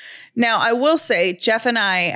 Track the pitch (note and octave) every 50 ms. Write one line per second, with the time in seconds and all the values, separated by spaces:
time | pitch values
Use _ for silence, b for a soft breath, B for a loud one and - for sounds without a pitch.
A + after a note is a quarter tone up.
0 | B B B B B B B A#3 A#3+ A#3 A3+ F#3 C3 A#3 A#3 A#3+ C4 D4+ E4 D#4+
1 | - - A3+ F3 F3+ F#3 F3+ F3+ - A#3+ A3 A3+ - B3 A#3 A#3 G#3 G3 F#3 F3+
2 | F3 E3+ -